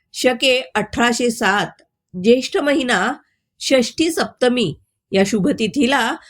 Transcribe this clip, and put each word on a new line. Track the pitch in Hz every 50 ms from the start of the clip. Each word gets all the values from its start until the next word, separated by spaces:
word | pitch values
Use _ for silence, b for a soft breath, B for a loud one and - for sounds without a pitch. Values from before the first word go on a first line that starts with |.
| _ _ -
शके | - - 247 254 247 285 262 247 254 254 - _
अठराशे | 214 208 - - - 233 240 233 - 247 240
सात | 233 - 220 190 196 208 170 - - _ _ _ _ _ _ _ - 185 180
ज्येष्ठ | 226 240 262 254 - -
महिना | 392 285 294 277 320 262 247 226 180 190 233 311 - _ _ _ _ _ _ _ _
षष्ठी | - - 269 247 233 - - - 320 330
सप्तमी | 311 - 226 - - _ 247 233 247 254 220 156 - - _ _ _ _ _ _
या | - 190 196
शुभतिथीला | 202 - 208 180 294 190 208 226 196 - 294 240 247 277 254 226 247 311 b b b